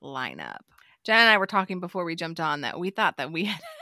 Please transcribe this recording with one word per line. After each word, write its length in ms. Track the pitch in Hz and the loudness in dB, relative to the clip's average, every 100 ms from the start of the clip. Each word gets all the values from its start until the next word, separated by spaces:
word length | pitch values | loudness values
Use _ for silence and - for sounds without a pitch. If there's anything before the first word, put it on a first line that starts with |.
lineup. 560 | 139 131 120 69 64 - _ _ _ _ - | -12 -8 -8 -8 -12 -14 _ _ _ _ 2
Jen 120 | 226 | 6
and 120 | 226 | 8
I 80 | 208 | 6
were 100 | 190 | 4
talking 320 | 202 190 185 | 0 0 -4
before 240 | 175 190 | -6 -4
we 140 | 170 165 | -4 -4
jumped 240 | 165 165 | -6 -4
on 200 | 156 147 | -2 -2
that 160 | 123 - | -4 -4
we 120 | 180 | -4
thought 260 | - 185 - | 0 0 0
that 160 | 139 | -4
we 140 | 165 202 | -4 -4
<laughs> 0 | |
had, 160 | 190 - - | -4 -10 -14